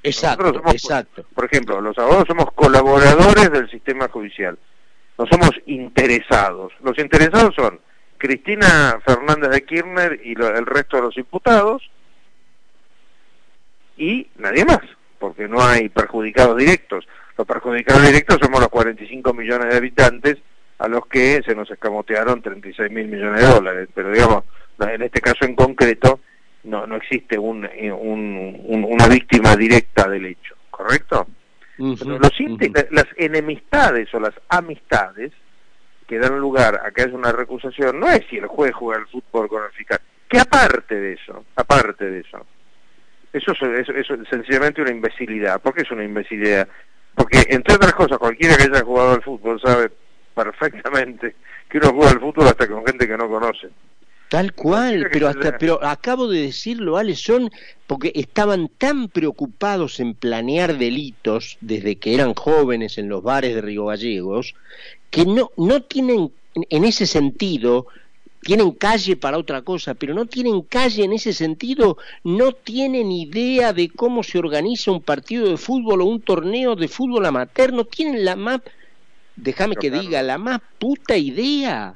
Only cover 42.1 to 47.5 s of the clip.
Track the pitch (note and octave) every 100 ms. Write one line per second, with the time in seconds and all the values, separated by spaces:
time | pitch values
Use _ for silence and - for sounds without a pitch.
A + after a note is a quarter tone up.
42.1 | F#2 - G2 - - - - - - -
43.1 | - - D3 G3+ F3+ B2+ A#2+ C3 C3 -
44.1 | B2+ A2+ B2 A2+ C3+ D3 D3 C#3+ A#2 A2+
45.1 | - A#2+ G#2+ G2+ F#2+ C3 C3+ - A2+ G#2
46.1 | G#2 G2 G#2+ G#2 G2 G2 - - - -
47.1 | - - C3 -